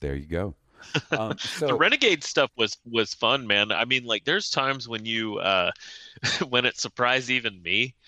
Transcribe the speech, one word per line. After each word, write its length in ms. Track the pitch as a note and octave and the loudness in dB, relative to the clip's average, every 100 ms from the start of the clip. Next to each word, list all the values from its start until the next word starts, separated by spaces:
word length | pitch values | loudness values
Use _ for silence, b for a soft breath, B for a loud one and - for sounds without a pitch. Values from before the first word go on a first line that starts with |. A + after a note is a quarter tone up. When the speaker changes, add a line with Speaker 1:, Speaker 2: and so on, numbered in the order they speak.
Speaker 1:
There 140 | C#2+ C#2 | -6 -6
you 100 | D2+ | -6
go. 300 | E2 G2+ - _ B B D#3+ - | -6 -6 -10 _ B B -4 -2
Um, 260 | C#3 A2 - | -4 -4 -6
Speaker 2:
<laughs> 20 | |
Speaker 1:
so 280 | - - D3 | -8 -2 0
Speaker 2:
The 80 | B2 | 4
renegade 480 | F3+ C#4 A#3+ D#3+ | 4 4 2 2
stuff 260 | - D#3+ C3+ - | 0 2 2 2
was, 180 | A2 - A#2+ | -2 -2 -2
was 240 | A#2 G#2 | 0 0
fun, 320 | - A#2 C3+ A2+ | 0 2 2 2
man. 240 | G2+ G#2+ | 2 2
I 140 | F#2+ A#2+ | 0 0
mean, 180 | C3 A#2+ | 0 0
like, 200 | G#2+ - | -2 0
there's 240 | F#3+ - | -2 0
times 380 | E3 C3+ C3+ A#2 | 0 0 -2 -6
when 160 | A2 A2+ | -8 -4
you, 320 | A2+ A2 G2+ | -4 -2 -2
uh, 320 | F2+ F#2+ F2 - B B B | 2 2 2 -2 B B B
<laughs> 420 | B - - C#3 | B -4 -2 0
when 160 | B2 B2 | 2 2
it 120 | - | 0
surprised 500 | A#2+ - B2 C3 B2 | -4 0 2 2 2
even 320 | B2+ A2+ F#2+ | 0 0 -4
me. 340 | F2 G2+ B2+ - | -2 0 0 -6